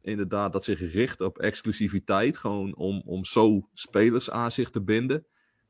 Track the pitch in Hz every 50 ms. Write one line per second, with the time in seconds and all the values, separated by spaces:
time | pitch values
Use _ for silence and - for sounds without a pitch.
0 | - 95 107 104 101 90 107 101 101 98 - 98 - - 101 78 90 85 80 101
1 | 123 131 - - 92 95 - - - 107 - - - 113 104 - 110 98 101 95
2 | - - 98 98 110 131 156 - - 104 101 101 95 101 82 - 82 95 101 95
3 | - - 87 95 92 - - 117 110 110 107 101 98 _ - - - - - 101
4 | 107 117 117 127 - - - 120 120 117 117 - 120 - - 113 101 98 107 113
5 | 123 131 139 156 - _ _ _ _ _ _ _ _ _